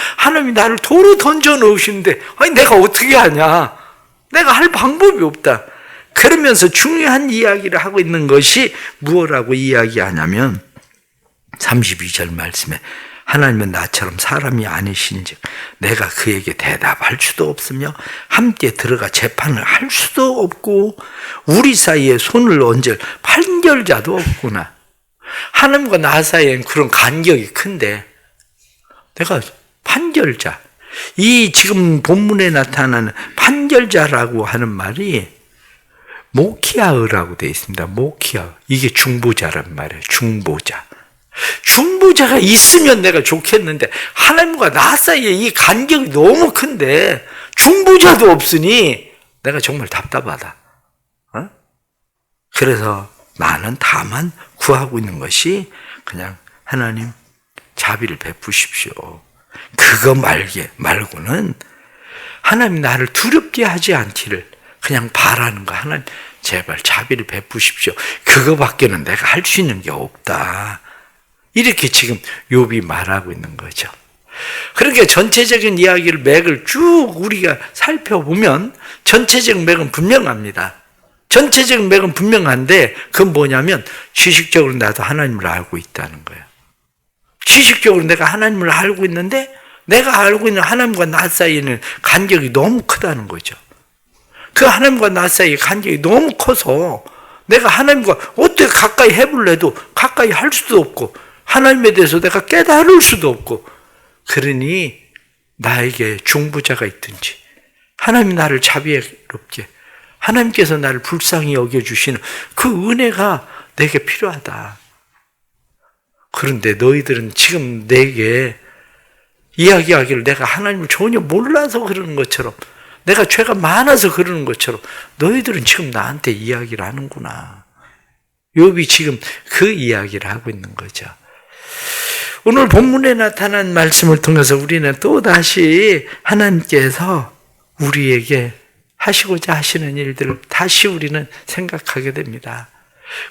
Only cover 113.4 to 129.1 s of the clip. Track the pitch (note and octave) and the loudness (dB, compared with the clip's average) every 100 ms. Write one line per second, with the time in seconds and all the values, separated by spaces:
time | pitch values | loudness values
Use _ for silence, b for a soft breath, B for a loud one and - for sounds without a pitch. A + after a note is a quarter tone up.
113.4 | B B B - D3 C#3+ - - G3+ D3+ | B B B -4 -2 -2 -4 -4 -6 -6
114.4 | - G2 G#2 G#2 _ _ _ _ _ _ | -12 -14 -16 -18 _ _ _ _ _ _
115.4 | _ _ _ _ _ _ _ _ _ - | _ _ _ _ _ _ _ _ _ -6
116.4 | C#3 A#2+ G#2+ G2+ B2 D3 C3+ A#2 A2 - | -6 -2 -2 2 2 2 -2 -6 -4 -2
117.4 | - E3+ B2+ A#2 G#2+ B2+ C3+ A#2 A2 A#2+ | 0 0 -6 -10 2 2 2 0 -2 -2
118.4 | B2+ - b b b b b b b _ | -4 -8 b b b b b b b _
119.4 | _ - F3+ F#3 D#3+ D#3 B2+ B2+ A#2 C3+ | _ -2 2 2 2 0 0 -4 -4 -6
120.4 | B2+ F#3+ G3+ G3 D#3 - A3 A#3 D3 F#3 | -4 -4 -6 -6 -8 -4 -2 -2 -2 -2
121.4 | B3+ D4+ D4 A#3 G#3 F#3+ E3+ C#3+ B2+ - | 0 0 -2 -4 -6 -6 -6 -6 -4 -6
122.4 | A#2 - B B B B F3+ G3+ F#3 - | -6 -12 B B B B 0 0 2 0
123.4 | A3+ G3 D#3+ G3 C#4 B3+ F#3 - A3+ E3+ | 0 -2 0 2 4 4 2 0 -2 -4
124.4 | C3 A2+ - A2 B B B - E3 B3+ | -8 -6 -6 -6 B B B -4 0 0
125.4 | B3 F3+ A#2 - C#3+ A2 G2+ D3 B2+ G#2 | -2 -4 -2 -2 -4 -6 -8 -6 -6 -6
126.4 | A2+ A#2+ A#2 G#2+ F#2+ C3+ C#3 - - - | -6 -8 -8 -10 -10 -12 -14 -14 -16 -16
127.4 | - G2 _ b b b b b _ _ | -18 -20 _ b b b b b _ _
128.4 | _ D#3+ F#3 F3 D#3+ E3 D3+ | _ 4 6 6 0 0 -2